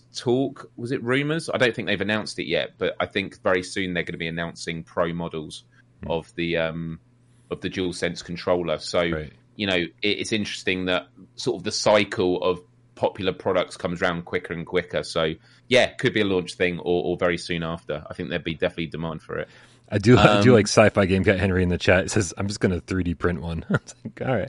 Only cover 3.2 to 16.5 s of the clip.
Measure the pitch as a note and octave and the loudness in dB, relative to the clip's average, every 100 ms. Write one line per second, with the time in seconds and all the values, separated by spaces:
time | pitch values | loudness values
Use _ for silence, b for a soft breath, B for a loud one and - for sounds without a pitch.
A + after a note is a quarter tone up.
3.2 | F#2+ - G2+ F#2 F2+ G#2 F#2 F2 E2 D#2+ | -6 -4 0 0 0 -6 -4 -4 -6 -6
4.2 | E2 E2 E2+ D#2+ - E2 - - E2+ E2+ | -8 -6 -8 -8 -10 -10 -6 -2 -2 -2
5.2 | E2+ D#2+ D2+ - b b _ _ - E2 | -6 -8 -10 -14 b b _ _ -6 -6
6.2 | - - E2+ E2 E2 E2 E2 D#2+ _ _ | -6 -6 -2 0 -2 -4 -8 -10 _ _
7.2 | _ _ - E2+ F#2 F#2+ F#2 E2+ F2 E2+ | _ _ -12 -8 -6 -4 -4 -2 -4 -6
8.2 | - E2+ - F2+ E2 D2+ - F2+ F2 D#2 | -10 -6 0 0 0 -4 -2 0 0 -2
9.2 | D2 - _ - G2+ F2+ E2+ - G#2 - | -6 -16 _ -6 0 0 0 -2 -2 -2
10.2 | - A2 G2+ - - F#2 F#2 F2+ - - | -2 -2 -2 -4 -4 -2 0 -2 -2 -14
11.2 | F#2 - B2+ G2 F#2+ - A2+ G#2 G2+ - | -20 -6 -4 -4 -4 -2 4 4 4 0
12.2 | F#2 F2+ F2+ F2 - _ _ - - - | 0 2 0 -2 -6 _ _ -4 -4 -2
13.2 | F#2 - G#2 F2+ F2 - F#2 F2 F#2 E2+ | -4 -2 -2 0 -2 -4 -6 -2 -2 -2
14.2 | E2+ F2+ - E2+ D#2+ F2+ - D#2 - E2 | -4 -6 -6 -10 -4 -4 -2 -4 -4 -2
15.2 | D#2+ D#2+ b b - B2 G2+ - B2+ G#2+ | -2 -4 b b 0 2 2 0 -2 0
16.2 | G2+ F#2 F2 | 0 0 -2